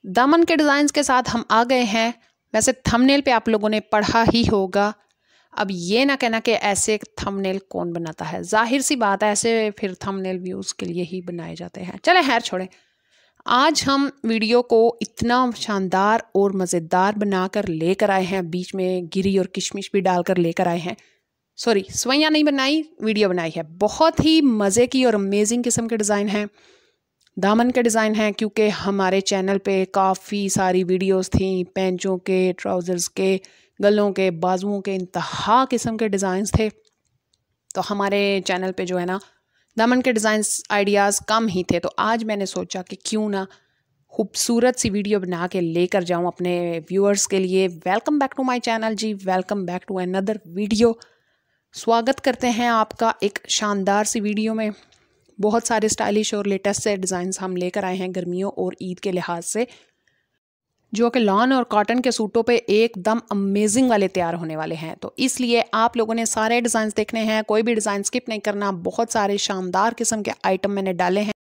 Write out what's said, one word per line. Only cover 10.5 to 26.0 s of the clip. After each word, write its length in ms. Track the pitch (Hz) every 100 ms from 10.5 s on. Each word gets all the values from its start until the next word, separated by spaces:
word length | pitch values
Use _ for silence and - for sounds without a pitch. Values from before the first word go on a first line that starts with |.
| 190 190 -
के 60 | 185
लिए 180 | 175
ही 180 | 175 185
बनाए 340 | 180 175 165 165
जाते 260 | 175 -
हैं। 180 | 185 196 -
चलें, 180 | 359
खैर 180 | 277 240
छोड़ें। 260 | - 185 185 _ _ _ _ _ _ _ -
आज 360 | 247 294 302
हम 280 | 262 277 277 - 226
वीडियो 360 | 226 214 240
को 380 | 247 226 226 -
इतना 500 | 214 - 233 247 254
शानदार 720 | 226 - 202 190 185 202 226 - 190
और 200 | 202 190
मज़ेदार 600 | 180 175 165 185 190 208
बनाकर 520 | 202 190 185 208 202
लेकर 440 | 160 165 190 208
आए 120 | 190
हैं, 260 | 185 190 170
बीच 260 | 180 180 190
में 320 | 185 185 175
गिरी 300 | 190 196 196
और 100 | 180
किशमिश 420 | - - 202 196
भी 80 | 202
डालकर 360 | 185 180 175 185
लेकर 300 | 170 165 180
आए 120 | 175
हैं। 180 | 170 - _ _ _ _ _ -
सॉरी, 280 | - 208 190
सवैयाँ 420 | - 240 277 311
नहीं 120 | 311
बनाई, 400 | 294 277 262 311 302 _
वीडियो 280 | 220 214 202
बनाई 200 | 180 165
है। 140 | 165 156 170
बहुत 420 | 208 - 320 330 311
ही 160 | 320
मज़े 460 | 294 220 196 202 247
की 180 | 262 254
और 100 | 214
अमेजिंग 480 | 196 202 214 240
किस्म 240 | 240 233 233
के 100 |
डिज़ाइन 320 | 226